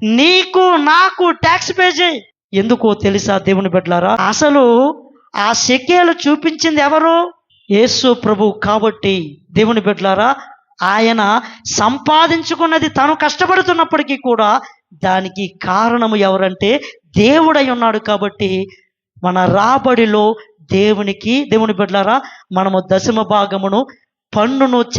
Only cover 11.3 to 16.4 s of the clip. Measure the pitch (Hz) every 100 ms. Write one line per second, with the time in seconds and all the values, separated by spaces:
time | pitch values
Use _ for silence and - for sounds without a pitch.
11.3 | 233 - - - - 214 269 302 311 330
12.3 | 330 311 330 330 320 311 277 285 311 302
13.3 | - 359 370 370 339 330 311 294 277 254
14.3 | 226 208 254 - _ _ 160 185 190 190
15.3 | 190 185 - 180 190 233 240 220 214 196
16.3 | 190